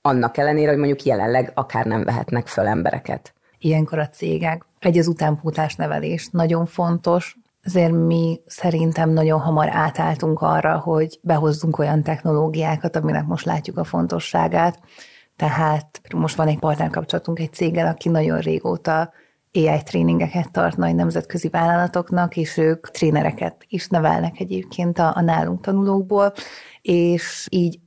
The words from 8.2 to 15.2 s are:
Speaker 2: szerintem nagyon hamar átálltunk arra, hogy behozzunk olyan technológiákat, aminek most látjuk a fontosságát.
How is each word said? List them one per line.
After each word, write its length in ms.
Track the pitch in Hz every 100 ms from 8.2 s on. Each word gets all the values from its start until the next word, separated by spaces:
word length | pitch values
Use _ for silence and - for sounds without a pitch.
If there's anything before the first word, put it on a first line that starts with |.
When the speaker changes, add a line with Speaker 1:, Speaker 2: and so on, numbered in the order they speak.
| 165 165 -
Speaker 2:
szerintem 640 | - 180 160 165 160 160
nagyon 300 | 160 156 156
hamar 280 | 156 156 151
átálltunk 680 | 160 156 - 160 151 165 156
arra, 380 | 156 156 151 160
hogy 400 | 160 160 160 -
behozzunk 560 | 175 156 156 151 165 151
olyan 240 | 147 151
technológiákat, 920 | 147 160 170 151 156 156 156 156 156 156
aminek 300 | 156 151 151
most 180 | 160
látjuk 340 | - 156 151 -
a 60 |
fontosságát. 920 | - 85 85 85 - 87 82 - 170 - _ - - -